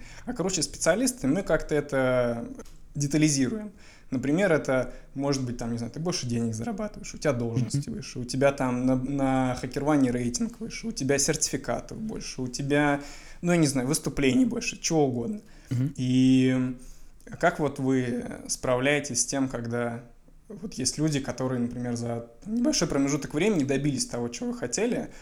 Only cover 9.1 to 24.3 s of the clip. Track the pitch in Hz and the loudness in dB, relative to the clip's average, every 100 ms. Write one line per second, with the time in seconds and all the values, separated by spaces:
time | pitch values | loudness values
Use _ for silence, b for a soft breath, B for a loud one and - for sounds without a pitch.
9.1 | 143 135 131 131 127 131 135 139 151 127 | 0 2 2 0 -2 -6 -2 2 4 4
10.1 | 123 120 - 226 - 220 - 226 220 131 | 2 -2 -2 -4 -6 -10 -8 -8 -2 0
11.1 | 139 - - - 139 - 117 - - 110 | 2 2 0 -2 -2 -2 -4 -6 -8 -8
12.1 | - - - 127 123 139 143 147 143 143 | -8 -8 -6 -6 -4 2 4 4 2 -2
13.1 | B B B 175 175 147 131 123 160 - | B B B 2 4 4 2 0 0 -2
14.1 | - 139 123 226 120 - - - 165 139 | 2 4 6 4 0 -4 -4 0 4 4
15.1 | 120 117 208 b b b 123 135 - 127 | 2 -4 -6 b b b -2 -2 0 2
16.1 | 127 131 131 131 131 127 123 B B B | 6 8 8 6 2 0 -4 B B B
17.1 | - - 110 165 180 143 139 131 131 123 | -18 -16 0 2 2 -2 0 2 2 0
18.1 | 240 - - - - 127 123 135 147 139 | -4 -6 -10 -8 -4 0 2 4 2 0
19.1 | 120 - 139 131 120 120 120 120 117 - | -2 -2 -2 -2 -4 -4 -2 -2 -6 -12
20.1 | - - - - 202 214 - 131 - 156 | -20 -20 -20 -18 -14 -10 -4 -4 0 0
21.1 | 143 131 120 131 127 120 120 123 117 117 | 0 -2 -2 -2 0 -2 -4 -4 -4 -4
22.1 | 117 - - 202 233 302 294 160 143 139 | -6 -8 -14 -6 0 2 2 2 2 2
23.1 | 147 - 147 202 190 131 135 147 127 - | 0 -2 0 2 4 2 2 2 0 -2
24.1 | 120 120 | -4 -4